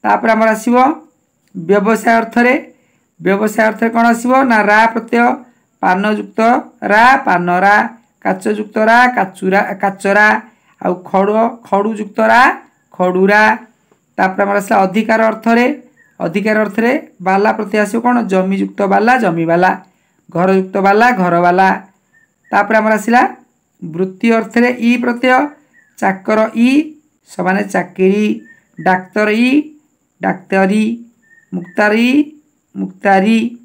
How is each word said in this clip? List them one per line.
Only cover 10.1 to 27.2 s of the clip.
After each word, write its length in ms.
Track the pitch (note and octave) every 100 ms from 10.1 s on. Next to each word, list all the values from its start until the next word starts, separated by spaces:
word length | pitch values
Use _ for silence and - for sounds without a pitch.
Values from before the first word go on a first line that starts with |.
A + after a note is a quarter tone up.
| G3+ G#3+ A3 - _ _ _
ଆଉ 120 | - F#3 -
ଖଡ଼, 280 | F#3+ G3 G#3+ A#3 A#3+ -
ଖଡ଼ୁ 240 | G3 G3+
ଯୁକ୍ତ 260 | G#3 G3+ -
ରା, 220 | A3 A3+ C4+ F#4+ - _ _ -
ଖଡ଼ୁରା। 480 | F3+ F#3 F#3+ G#3 G#3+ A#3 - _ _ _ _ -
ତାପରେ 240 | F#3+ F#3+
ଆମର 140 | G3+ G3+
ଆସିଲା 200 | G3 G#3+
ଅଧିକାର 400 | F#3+ F#3+ G#3+ A3 A3
ଅର୍ଥରେ। 340 | G#3+ A#3 A#3 B3 D4+ - _ _ _
ଅଧିକାର 380 | F3 F3+ G#3 G#3+ G#3
ଅର୍ଥରେ 260 | G#3 A#3 D4 - _
ବାଲା 280 | F3+ G3 G#3+
ପ୍ରତ୍ୟୟ 260 | G#3+ G3+ G#3+
ଆସିବ 200 | G3+ A3+
କ'ଣ? 160 | A#3+ B3 G3+
ଜମି 280 | F#3+ F#3 G3
ଯୁକ୍ତ 220 | G3 -
ବାଲା, 320 | G3 G3 A3 B3+
ଜମିବାଲା, 540 | G#3 E3 E3 E3+ F#3 - - _ _ _ _
ଘର 200 | E3 F#3
ଯୁକ୍ତ 220 | F#3+ F#3+ G3
ବାଲା, 300 | G3 G#3 A#3+
ଘରବାଲା। 580 | G#3+ F3+ E3+ F3 F3+ F#3+ F#3 - _ _ _ _ _ _
ତାପରେ 260 | G3+ G3+ A3
ଆମର 160 | G#3+
ଆସିଲା 280 | G#3+ G#3+ A#3+ F#4+ - _ _ _ _
ବୃତ୍ତି 440 | E3+ D#3+ F#3+ F#3+ A#3
ଅର୍ଥରେ 380 | A3+ A3 A#3+ A#3+ B3
ଇ 120 | A#3 A#3+
ପ୍ରତ୍ୟୟ, 400 | A#3+ A#3 B3+ B3+ D4 - _ _ _ -
ଚାକର 420 | G3 F#3+ - G#3+ A3 A3+
ଇ 140 | A#3+ C#4 D#4 - _ _